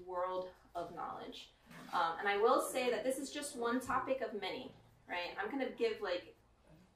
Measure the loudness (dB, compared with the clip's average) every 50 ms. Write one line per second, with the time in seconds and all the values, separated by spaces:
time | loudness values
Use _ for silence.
0 | -10 -6 -2 -2 0 0 0 -2 -4 -4 -10 -16 -20 -10 -8 -6 -6 -6 -6 -8
1 | -8 -8 -8 -8 -10 -12 -12 -14 -16 -16 -20 _ -20 -20 -18 -16 -10 -2 2 2
2 | 2 2 2 0 0 2 4 6 8 8 8 6 4 2 0 2 2 2 2 2
3 | 2 0 0 0 -4 -6 -6 -6 -6 -6 -4 -2 0 2 2 2 2 2 0 2
4 | 2 2 0 0 0 -2 -2 -4 -4 -4 -4 -4 -8 -10 -14 -18 -20 -20 -20 -20
5 | -10 -6 -4 -4 -4 -4 -4 -4 -4 -2 0 0 -2 -2 0 0 0 0 2 0
6 | -2 -2 -2 -2 -4 -8 -20 _ _ _ _ _ _ -20 -20 -20 -20 -20 _